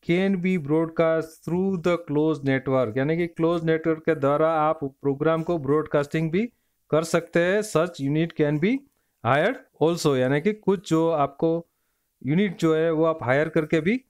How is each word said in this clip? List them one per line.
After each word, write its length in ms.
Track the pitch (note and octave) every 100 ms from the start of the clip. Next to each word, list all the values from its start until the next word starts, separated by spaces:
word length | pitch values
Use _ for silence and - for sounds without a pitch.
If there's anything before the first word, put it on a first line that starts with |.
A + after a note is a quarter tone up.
| -
can 300 | F3 G3 G3
be 100 | F3+ F#3 C#3
broadcast 720 | D#3 E3 - E3 D#3+ D#3+ -
through 280 | - F3 F#3+ F#3+
the 140 | E3+ E3+ E3
closed 360 | D3 D#3 D3 C#3
network, 460 | C3+ C3 C3 A#2+ A2+
यानी 180 | C#3 E3
कि 100 | F3
क्लोज 380 | - E3 E3+
नेटवर्क 380 | E3 D#3+ D#3+ D#3+ D#3+
के 80 |
द्वारा 380 | D#3 C3+ D3 D#3 D#3+
आप 240 | D3+ D#3+
प्रोग्राम 580 | C#3 _ C#3 C#3 D3+ D#3+
को 160 | D#3+ F3
ब्रॉडकास्टिंग 720 | C3+ D3+ D3+ D3+ C#3+ D#3+ D#3+
भी 140 | E3+ A#3 _ _ _ _
कर 140 | D3
सकते 400 | E3 F3 E3 E3+
हैं। 160 | F3 G3+
Such 380 | G#3 D#3 F3 F3
unit 340 | C#3 D3+ E3 -
can 220 | D3 D3+
be 120 | F3+ C4+ - _ _ _
hired 360 | A2+ C3+ F#3 C4 - _
also, 340 | D3+ E3+ D#3 C3+
यानी 240 | B2+ C#3+
कि 120 | E3+
कुछ 360 | G#3+ - F#3+ -
जो 180 | D#3+ E3
आपको 560 | D#3+ C#3 - E3 E3 - _ _ _ _ _
यूनिट 360 | B2+ D#3+ G#3 D#3+
जो 140 | D#3+ D#3
है 140 | E3
वो 120 | D#3
आप 180 | E3 D#3+
हायर 260 | A#2 C3+ D#3+
करके 320 | E3 D#3 E3
भी 160 | D#3 B3 _